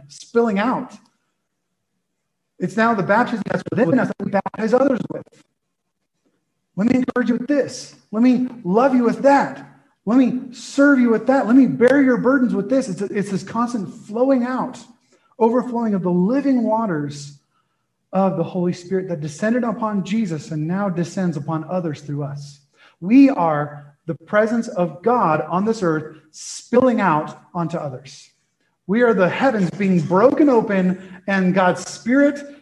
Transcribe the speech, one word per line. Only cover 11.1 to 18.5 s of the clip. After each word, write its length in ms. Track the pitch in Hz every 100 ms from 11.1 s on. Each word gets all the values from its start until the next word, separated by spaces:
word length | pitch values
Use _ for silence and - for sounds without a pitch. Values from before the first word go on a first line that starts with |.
| 214 220
that. 200 | 269 208
Let 80 |
me 100 | 262
bear 360 | 226 147 240 285
your 140 | 262 233
burdens 360 | 233 277 247
with 160 | 196 196
this. 200 | 262 247
It's 120 | 170
a, 40 |
it's 260 | 196 208 180
this 120 | 190
constant 480 | - 226 240 240 170
flowing 520 | - - 220 262 262
out, 360 | 240 254 170 - - _ _ _ _ -
overflowing 540 | 226 247 247 233 226
of 100 | 196
the 80 | 175
living 520 | 175 185 277 277 254
waters 760 | 220 220 226 156 143 - - - _ _ _ _ _ _ _
of 260 | 185 190 160
the 60 |
Holy 300 | 160